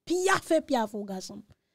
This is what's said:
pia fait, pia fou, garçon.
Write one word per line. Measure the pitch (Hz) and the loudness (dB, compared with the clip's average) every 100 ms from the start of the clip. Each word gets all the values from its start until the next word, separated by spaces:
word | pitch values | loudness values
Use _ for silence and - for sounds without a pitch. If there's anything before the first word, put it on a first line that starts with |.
| - | -2
pia | 349 381 381 | 2 4 2
fait, | - 320 | 2 0
pia | 311 262 214 | 2 -2 -2
fou, | 208 | -6
garçon. | 202 190 - 202 - _ _ | -8 -10 -10 -14 -20 _ _